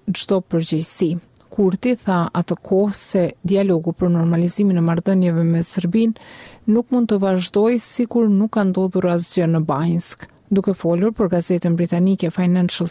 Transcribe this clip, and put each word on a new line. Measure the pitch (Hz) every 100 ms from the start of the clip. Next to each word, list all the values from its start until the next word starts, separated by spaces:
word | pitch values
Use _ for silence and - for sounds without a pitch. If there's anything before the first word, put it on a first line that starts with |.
| -
çdo | 175 - 190
përgjegjësi. | - 165 165 156 160 - 170 170 - _ -
Kurti | - 190 185 247 247
tha | - 180 165 170
atë | - 165
kohë | - 190 208
se | 196 - 196 170 -
dialogu | 175 196 196 165 170
për | - 180
normalizimin | 170 170 170 175 - 202 175
e | 165
marrëdhënieve | 170 196 190 180 165
me | 165 165 165
Serbinë | - 175 220 226 220 - - - - -
nuk | 220 240
mund | 247 233
të | 202
vazhdojë, | 196 185 175 202 220 240
sikur | - - 233 240 220
nuk | 196 214
ka | 220 190
ndodhur | 185 190 185 180 175
asgjë | 170 185 165
në | 160 156
Banjsk. | 139 170 170 - - - _ -
Duke | 196 196 185
folur | 170 170 214 220
për | 190
gazetën | 175 - 175 175 170
britanike | 175 175 185 196 170
Financial | - 180 180 180 - 170